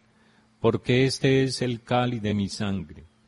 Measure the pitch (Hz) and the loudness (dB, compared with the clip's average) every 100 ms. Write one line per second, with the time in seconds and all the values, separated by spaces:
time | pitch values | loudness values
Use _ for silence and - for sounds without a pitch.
0 | _ _ _ _ _ _ 113 110 - 127 | _ _ _ _ _ _ 0 0 2 2
1 | 131 - 135 135 131 - 127 117 - 123 | 2 2 2 4 2 -2 -4 -6 -2 0
2 | 123 120 104 101 98 - 104 98 78 78 | 0 -2 -2 -2 -2 -4 -4 -4 -8 -16
3 | - _ | -20 _